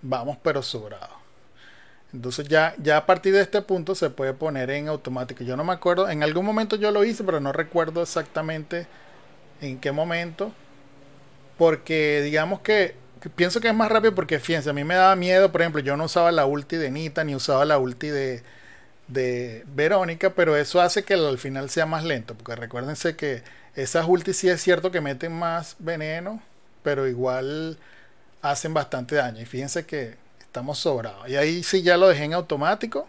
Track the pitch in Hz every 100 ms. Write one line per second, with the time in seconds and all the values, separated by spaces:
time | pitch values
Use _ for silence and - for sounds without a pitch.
0 | 131 127 123 143 165 143 123 120 107 101
1 | - - - - - - - - - -
2 | - 131 123 123 143 156 160 - 147 151
3 | - 185 196 196 196 208 202 190 160 190
4 | 156 - 135 135 156 139 127 143 151 151
5 | 139 127 123 120 123 131 165 180 180 175
6 | 190 156 151 160 202 214 214 214 214 208
7 | 214 226 196 160 139 139 160 170 160 165
8 | 170 - 156 - 160 160 151 170 170 -
9 | - - - - - - 143 131 143 147
10 | 165 170 170 165 208 - - - - -
11 | - - - - - - 165 151 - 160
12 | 151 147 147 156 165 190 - 214 175 -
13 | - - - - 175 233 226 220 220 220
14 | 220 190 156 156 - 165 143 143 147 180
15 | 185 190 180 185 190 170 170 151 135 143
16 | 160 - 170 165 139 147 143 165 147 135
17 | 160 151 156 139 - 135 147 147 127 123
18 | 151 143 131 120 - - - - - -
19 | - 127 127 123 123 113 - 139 151 196
20 | 180 165 190 180 165 147 147 180 175 190
21 | 190 190 151 127 139 135 135 - 160 160
22 | 160 135 110 - - 117 117 123 131 151
23 | 170 160 147 120 - - - - 135 170
24 | 165 180 170 180 185 170 - 170 180 175
25 | 143 135 165 165 170 165 160 - 160 165
26 | 156 160 180 220 - - - - 151 139
27 | 135 120 127 127 131 151 160 156 - -
28 | - _ - - 147 143 160 160 - 131
29 | 123 147 127 113 120 127 139 170 165 151
30 | 117 113 - - - - 127 143 170 131
31 | 113 - 127 135 151 170 170 190 175 175
32 | 190 151 151 165 170 147 151 214 226 277